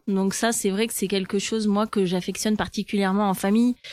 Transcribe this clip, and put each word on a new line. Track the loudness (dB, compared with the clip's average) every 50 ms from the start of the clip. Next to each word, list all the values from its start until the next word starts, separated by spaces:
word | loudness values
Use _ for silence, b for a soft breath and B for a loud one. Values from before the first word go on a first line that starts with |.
| -4 -2
Donc | 0 0 0 0
ça, | 0 0 0 0
c'est | 0 0 0 0
vrai | 0 0 -2
que | -2 -2
c'est | -4 -2 0
quelque | 0 -2 -2 0 -2 -2
chose, | -2 -2 -2 0 0
moi, | 2 2 2 0
que | 0 0 0 0
j'affectionne | 2 0 -2 -2 -4 -6 -4 -2 0 0
particulièrement | 0 -2 -4 -4 -6 -6 -2 0 0 0 2 2 2 2 2
en | 0
famille, | 0 0 2 4 4 4 2 0 B B B